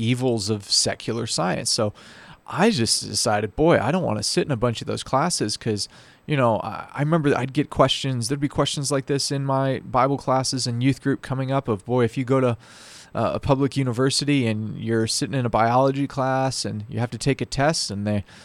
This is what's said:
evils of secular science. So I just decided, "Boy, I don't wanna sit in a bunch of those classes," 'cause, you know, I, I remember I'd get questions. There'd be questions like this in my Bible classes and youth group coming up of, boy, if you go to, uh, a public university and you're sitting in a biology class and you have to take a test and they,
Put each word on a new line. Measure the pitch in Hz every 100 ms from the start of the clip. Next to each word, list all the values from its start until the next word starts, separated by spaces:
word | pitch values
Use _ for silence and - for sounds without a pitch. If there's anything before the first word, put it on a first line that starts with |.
evils | 113 123 127 113 101
of | 104
secular | - - 104 98 - 107 113
science. | - 185 - -
So | - 107 - - - - - -
I | 123 214
just | 160 110 - 110
decided, | 104 117 104 107 -
"Boy, | 160 135
I | 107
don't | 180
wanna | 123 107
sit | - - 151
in |
a | 120
bunch | 120 113
of | 110
those | 110
classes," | - 131 170 - 107 -
'cause, | 120 104 - - - - -
you | 147
know, | 120 101
I, | 110 90 -
I | 127
remember | 147 165 143 -
I'd | 131
get | 139 139
questions. | - 131 - 135 123 113
There'd | 143
be | 139
questions | - 139 - 135
like | 139 131
this | 139 -
in | 139
my | 139 135 135 127
Bible | - 127 135 139
classes | - 131 127 131 123
and | 117
youth | 131 123
group | 139 -
coming | - 131 131
up | 135 123
of, | 101
boy, | - 123
if | 113 -
you |
go | 123 135
to, | 127 113 - - - - - -
uh, | 104
a | 71
public | - 135 139 135
university | 127 117 131 - 143 143 117
and | 107 110 92
you're | 113 113 113
sitting | - 127
in | 135 120
a |
biology | 107 117 123 135 135 139
class | 143 131 131 131 - 110
and | 107 110
you | 107
have | 120
to | 113
take | 143 131
a | -
test | - 147 160 -
and | 101 104
they, | 104 - -